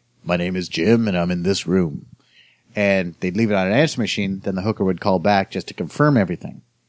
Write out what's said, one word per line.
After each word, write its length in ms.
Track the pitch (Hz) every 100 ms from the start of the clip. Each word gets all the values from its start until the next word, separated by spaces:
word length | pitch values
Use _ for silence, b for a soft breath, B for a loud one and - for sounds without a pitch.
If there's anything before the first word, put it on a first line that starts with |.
| _ _
"My 140 | - 87
name 180 | 90 92
is 140 | 87
Jim 360 | - 87 117 110
and 120 | 90
I'm 120 | 87
in 120 | 90
this 240 | 87 98 -
room." 400 | 92 85 71 - - b b b b b
And 400 | - 101 95 87 82
they'd 160 | 92 92
leave 140 | 113
it 60 | 101
on 100 | 92
an 80 |
answer 260 | 113 160 -
machine. 400 | 107 - 98 95
Then 140 | 104
the 80 | 95
hooker 220 | 101 107
would 180 | 95 87
call 160 | 104 92
back 320 | 92 101 95
just 180 | 95 -
to 60 |
confirm 420 | - 85 - 151 131
everything. 460 | 90 87 80 65 - _